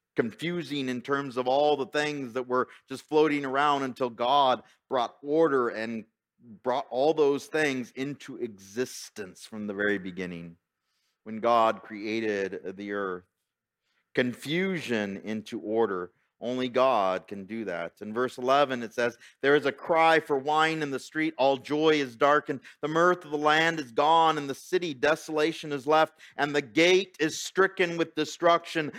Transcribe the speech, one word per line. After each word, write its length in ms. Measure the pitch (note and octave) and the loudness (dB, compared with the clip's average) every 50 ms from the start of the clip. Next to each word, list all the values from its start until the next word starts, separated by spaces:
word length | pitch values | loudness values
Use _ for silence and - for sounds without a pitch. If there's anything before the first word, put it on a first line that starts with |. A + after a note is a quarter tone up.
| _ _ - | _ _ -4
confusing 720 | - B2+ A2+ G2+ - D3+ E3+ F3 F3 D#3 C3 C#3+ C#3+ C3+ | -2 -2 -2 -4 -8 -6 -6 -6 -6 -6 -6 -6 -6 -4
in 140 | B2+ B2+ B2 | -4 -6 -6
terms 340 | - - C#3+ C#3 C#3+ C#3 A#2+ | -4 -4 -4 -4 -4 -4 -4
of 100 | B2+ B2+ | -4 -2
all 300 | B2+ C3 C#3+ D3 D3 D3 | 0 2 2 4 2 2
the 120 | C3+ C3 | 0 -2
things 440 | G#2+ - D3+ D3 D3+ D3 C#3+ C3+ A#2+ A2 | -4 -2 -2 -2 -2 -4 -6 -8 -6 -6
that 140 | C3 B2+ | -6 -4
were 220 | B2 B2 B2+ A#2+ - - - _ | -2 0 0 0 -2 -6 -20 _
just 160 | - C3+ B2+ - - | -16 -16 -14 -8 0
floating 340 | D3+ D#3 D3+ D#3 D3 C#3+ C#3+ | 2 4 4 4 2 0 -4
around 400 | C3 C3 C#3 C#3+ D3+ C#3+ C#3 C3+ | -2 0 2 2 2 2 2 0
until 260 | C3 A#2 - C3 B2 | -4 -4 -4 -4 -4
God 540 | A#2 G#2+ A#2 B2 C#3 C#3+ C#3 C3 B2 A2 - _ _ _ _ | -2 -2 0 2 4 4 4 4 2 0 -2 _ _ _ _
brought 300 | - C3+ B2+ A#2 G#2+ - _ | -4 -2 -2 -2 -2 -6 _
order 460 | - C#3+ D3 D#3+ E3 D#3 C#3 C3 A#2+ | -6 -2 2 2 4 4 4 2 0
and 380 | A#2 F#2 G#2+ A2+ A2+ A#2 A2+ G2 _ _ _ _ _ _ _ _ A#2+ G#2+ F#2 - | 0 -2 -4 -6 -6 -6 -8 -10 _ _ _ _ _ _ _ _ -20 -14 -6 -2
brought 240 | B2 B2 C#3 - - | -2 -2 -2 -2 -4
all 240 | A#2 B2+ C#3 D#3 E3 | -2 2 2 2 4
those 340 | D3+ D3+ C#3 C#3+ C3+ - | 4 4 4 2 0 -2
things 440 | - - D#3 D#3 C#3+ C3+ C3 A#2+ - - | -4 -2 0 0 0 0 -2 -6 -8 -8
into 400 | B2 C3+ C#3+ C#3+ - - - B2+ | -8 -8 -8 -8 -12 -14 -14 -10
existence 1040 | - A#2+ A#2 G#2 F#2+ F#2+ G2 G2 A#2 B2+ B2 - - - - - - G2+ F#2 F2 - - | -10 -10 -10 -10 -14 -20 -12 -6 -6 -6 -6 -6 -16 -18 -16 -14 -14 -14 -14 -14 -20 -20
from 240 | - A2+ G#2+ G#2+ | -16 -12 -10 -8
the 60 | G#2 G2+ | -6 -4
very 240 | G2 G#2 G#2 G#2 | -2 0 0 0
beginning 580 | G2 F2+ F#2+ F2+ F#2 F#2 F2+ F2 E2+ E2+ E2+ E2+ _ _ _ _ _ _ _ _ _ _ _ _ _ - | -2 -4 -8 -8 -8 -8 -8 -8 -12 -14 -16 -18 _ _ _ _ _ _ _ _ _ _ _ _ _ -16
when 180 | A2 A2 A2 | -14 -8 -2
God 420 | G2+ A#2 A#2 A#2 A2+ A2+ G#2+ G2 - | 0 2 4 4 4 4 2 -2 -8
created 920 | - A2 G2+ G2+ G#2+ G#2+ A2+ A2+ G#2+ G#2 G2 G2 F#2+ G2 - - F#2 G2 | -14 -12 -10 -6 -4 -4 -2 -2 -2 -2 -2 -2 -4 -6 -8 -10 -10 -10
the 160 | F#2+ G2+ G2+ G2+ | -10 -8 -6 -6
earth. 320 | G2+ G2+ F#2+ F2+ F2+ F2+ _ _ _ _ _ _ _ _ _ _ _ _ _ _ _ _ _ - | -4 -4 -4 -6 -8 -12 _ _ _ _ _ _ _ _ _ _ _ _ _ _ _ _ _ -2
Confusion 1000 | - B2+ B2 A#2 - - C3+ D#3 F3 F#3+ F#3+ F#3+ D#3+ A#2+ A2 A#2+ G#2+ G#2 G2+ G2 G2 - | -2 -2 -2 -4 -8 -6 -4 -2 -2 -2 -2 -4 -4 -4 -4 -2 -2 -2 -4 -6 -8 -8
into 360 | G#2 A2 A2 G#2 - A#2+ G#2+ | -8 -8 -8 -8 -10 -12 -10
order. 520 | - G#2 A2 A2+ A2+ G2+ G2 F2+ F2 F2 _ _ _ _ _ - | -6 -4 0 0 0 0 -2 -6 -8 -10 _ _ _ _ _ -10
Only 280 | - A#2 B2+ B2+ B2+ B2+ | -8 -6 -4 -4 -4 -2
God 580 | A#2 B2+ B2+ C3+ B2+ G#2+ G2 F#2 F#2 F#2 - | 0 2 2 2 4 2 2 2 0 -2 -4
can 160 | - G2+ G2 F#2+ | -8 -14 -12 -12
do 220 | F#2 A2 A2+ A2 | -10 -10 -10 -8
that. 280 | F#2+ F2 E2+ E2+ E2+ _ - | -8 -6 -8 -8 -10 _ -12
In 140 | G#2 G#2+ A2 | -12 -8 -4
verse 240 | A#2+ B2+ B2 - | -4 -4 -4 -4
eleven, 440 | - B2 B2+ C3+ C#3+ D3 C3 C3 B2 | -4 0 2 4 4 4 2 0 -6
it 120 | A#2 G#2 - | -8 -8 -2
says, 240 | - A#2+ A#2+ A2+ _ - - _ - | -2 -2 -2 -2 _ -20 -20 _ -2
"There 140 | - C3+ C#3+ | 2 4 4
is 100 | C#3+ B2 | 4 4
a 80 | C3+ C3+ | 0 -2
cry 480 | - - - F3 D#3+ E3 D#3+ D#3+ D#3+ | -2 -2 0 4 4 6 6 6 4
for 160 | D#3 - D3+ | 2 0 -2
wine 440 | C3+ C3 D3 D3+ D#3 D#3 D#3+ D#3+ D#3 | -2 0 0 2 2 2 2 0 -2
in 80 | D3+ C#3+ | -4 -4
the 80 | C3+ | -6
street. 360 | B2+ - - - D#3 D#3 D#3+ - | -8 -8 -8 -6 -4 -4 -2 0
All 200 | - B2+ C#3 C3+ | 2 2 2 2
joy 380 | B2+ A#2 - D3 D3+ D#3 D#3+ D#3 | 0 -2 -4 -2 2 4 4 4
is 200 | D3+ C#3 B2+ A#2 | 2 0 -2 -2
darkened. 460 | A2+ D3 C#3+ D3 D3+ - - C#3+ B2+ - - - - | 2 4 4 4 4 2 -2 -8 -8 -10 -18 -16 -10
The 60 | - | -6
mirth 380 | D3 D#3 E3 E3+ F3+ F3+ F3+ F3 | -2 2 4 4 4 4 2 -2
of 60 | D3 | -6
the 60 | D3 | -4
land 400 | D3 D3 D3+ D3+ D#3 D#3+ E3 E3 | 0 2 4 4 4 4 2 0
is 140 | D#3+ C#3+ A#2+ | -2 -6 -6
gone. 460 | A2+ B2+ C#3+ D3+ E3 E3 D#3+ D#3+ D#3 | 0 2 4 6 6 6 6 4 2
In 100 | D3+ C#3+ | 0 -2
the 80 | C#3 C3 | -6 -8
city, 380 | - - - F3+ F#3 F3+ E3+ C#3 | -10 -8 -4 -2 -2 -2 -2 -4
desolation 800 | B2 B2+ D3 D#3+ D#3 - - D#3 D3+ D3+ E3 D#3 - - D#3 C#3+ | 0 2 2 2 0 -2 -6 -2 0 0 0 -2 -4 -8 -8 -8
is 120 | C#3 A#2+ | -6 0
left. 320 | C#3+ D#3 D#3 D#3+ D3+ _ _ - - - | 2 4 4 4 2 _ _ -20 -12 -4
And 180 | - C#3 D3 C#3+ | -4 -2 0 0
the 60 | D3 | -2
gate 560 | C#3+ A#2 G#2 D3 E3 F3 F#3 F#3 G3+ - _ - | -2 0 2 4 4 6 6 4 2 -2 _ -4
is 180 | D#3 D#3 C#3 | -4 -2 -4
stricken 600 | - - - - - F#3+ F#3 - - F#3 E3+ E3+ | -6 -10 -6 0 0 0 2 2 0 -2 -2 0
with 180 | E3+ D#3+ D#3+ - | -2 -4 -4 -2
destruction. 800 | D3+ D3+ D3 - - E3+ E3+ E3+ E3 E3+ - - E3 D#3 C3+ - | -4 -4 -4 -4 0 2 4 4 2 0 -4 -6 -4 -4 -6 -8